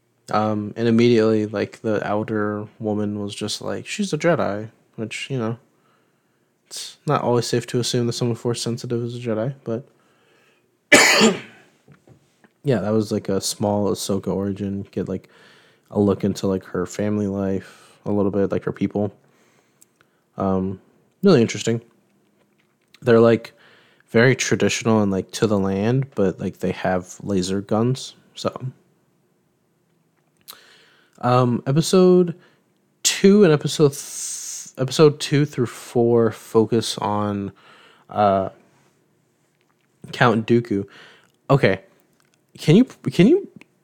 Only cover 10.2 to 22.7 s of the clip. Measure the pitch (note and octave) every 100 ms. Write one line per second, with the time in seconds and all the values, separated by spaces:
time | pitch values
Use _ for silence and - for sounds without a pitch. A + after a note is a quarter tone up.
10.2 | _ _ _ _ _ _ - G3 - G3
11.2 | G#3+ - - - _ _ _ - _ _
12.2 | _ _ _ _ D3 A2 G2+ A2 G#2+ G#2
13.2 | - G2 - - G#2 G#2 G2 F#2 - G2
14.2 | F#2+ F#2 G2 F#2+ G2 G2 G2 G#2+ F2+ F#2
15.2 | _ _ - _ _ _ _ G#2+ G2+ F#2
16.2 | G2+ F2+ G2 F#2+ - F#2 A2 - G#2 G#2
17.2 | G2+ G2 G2 F#2+ - - _ _ - G#2
18.2 | G2 G2+ F#2+ F#2+ F#2 - G2 G2+ G#2+ _
19.2 | _ _ _ _ _ _ _ _ _ _
20.2 | _ - G2 F#2+ F#2+ F#2+ _ _ _ -
21.2 | G3+ C#3+ G#2+ G#2 A2+ A#2 - _ _ _
22.2 | _ _ _ _ _